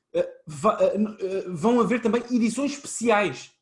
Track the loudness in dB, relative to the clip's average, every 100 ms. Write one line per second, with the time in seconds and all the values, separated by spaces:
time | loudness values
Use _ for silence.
0 | _ -2 -2 -6 -16 -2 0 2 2 2
1 | -2 -4 -6 -4 -6 -2 2 4 2 2
2 | 0 0 0 0 0 0 -4 -4 -10 -2
3 | 2 2 2 -4 -14 _